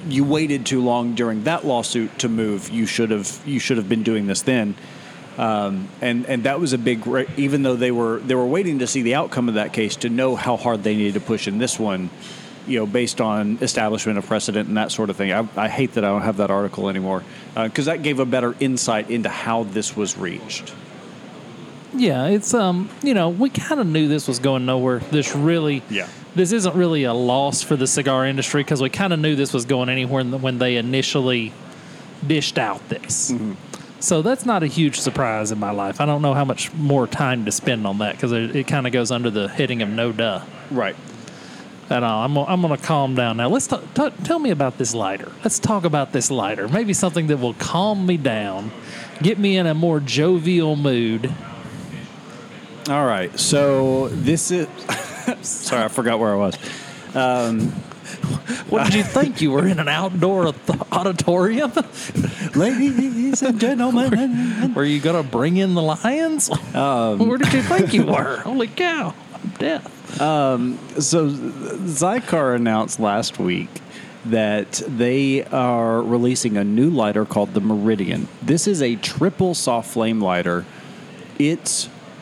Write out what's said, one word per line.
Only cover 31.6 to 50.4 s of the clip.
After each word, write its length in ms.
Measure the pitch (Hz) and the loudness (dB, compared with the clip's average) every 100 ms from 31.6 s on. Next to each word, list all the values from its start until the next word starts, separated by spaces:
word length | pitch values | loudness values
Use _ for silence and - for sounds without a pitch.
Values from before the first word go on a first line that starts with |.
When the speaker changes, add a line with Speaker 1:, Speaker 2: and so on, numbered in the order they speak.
| - - - - - - 139 | -18 -18 -18 -18 -18 -8 0
Speaker 2:
dished 340 | 156 139 - | 0 0 -2
out 280 | 113 95 - | -2 -4 -6
this. 420 | - - - - | -10 -6 -4 -2
Speaker 1:
Mm-hmm. 220 | 120 107 95 - - - - | -2 -4 -8 -12 -16 -16 -6
Speaker 2:
So 220 | - 170 | 0 2
that's 240 | 165 262 240 | 2 0 0
not 180 | 208 | 0
a 40 | 156 | 0
huge 320 | 156 151 - | 2 2 2
surprise 520 | 139 143 127 110 107 | -2 0 0 0 -2
in 80 | 107 | -2
my 120 | 101 | -2
life. 300 | 104 98 98 | -2 -4 0
I 40 | 147 | 0
don't 160 | 147 | 2
know 120 | 147 | 2
how 100 | 135 | 2
much 300 | 139 117 - | 0 -2 -4
more 340 | 165 147 139 117 | -2 2 4 2
time 380 | - 139 127 104 | 0 0 0 -2
to 60 | |
spend 340 | - - 120 104 | -2 -2 -2 -2
on 120 | 101 | -2
that 200 | 104 - | -2 -2
'cause 120 | 127 | 0
it, 240 | 117 113 147 | 0 0 -2
it 120 | 131 | 0
kinda 220 | 147 127 | 0 0
goes 220 | 127 113 | 0 0
under 180 | 123 120 | 0 0
the 180 | 107 98 | 0 -2
heading 340 | - 131 120 | 0 0 0
of 60 | 107 | -2
no 220 | 110 120 | 0 -2
duh. 300 | 110 113 101 - - - | 0 -2 -2 -8 -16 -6
Speaker 1:
Right. 240 | 131 101 85 - - - - - - - - - | -2 -2 -4 -14 -18 -18 -18 -18 -18 -18 -20 -2
Speaker 2:
And, 140 | 123 | 0
uh, 160 | 120 107 | 2 0
I'm, 140 | 123 147 | 2 0
I'm 240 | - 180 | 2 2
gonna 140 | 170 139 | 2 0
calm 380 | - 156 135 | 0 2 2
down 240 | 127 120 113 | 2 0 2
now. 120 | 120 | 2
Let's 180 | 233 - | 2 0
t-, 100 | - - | -4 -4
t-, 160 | - 294 - | -2 -2 -2
tell 160 | - 339 | -2 0
me 100 | 285 | 2
about 300 | 156 135 - | 2 0 0
this 160 | 127 117 | -4 -2
lighter. 360 | 98 98 - - | -2 -4 -10 -4
Let's 160 | - - | -2 0
talk 260 | - 208 170 | 0 2 2
about 260 | 151 135 | 2 0
this 200 | 135 117 | 0 0
lighter. 360 | 131 98 107 104 | 0 -2 -2 0
Maybe 240 | 170 226 | 0 2
something 360 | 175 185 170 156 | 2 2 0 0
that 100 | 143 | 2
will 160 | 123 | 0
calm 520 | 107 95 165 202 208 185 | -2 -2 0 2 2 2
me 100 | 175 | 2
down, 540 | 135 110 104 95 107 - - - - - | 2 0 -2 -4 -8 -10 -14 -14 -14 0
get 160 | 156 208 | 2 4
me 200 | 202 190 | 4 4
in 100 | 175 | 4
a 80 | 156 | 4
more 240 | 170 156 | 4 2
jovial 760 | 139 117 156 180 | 0 2 4 4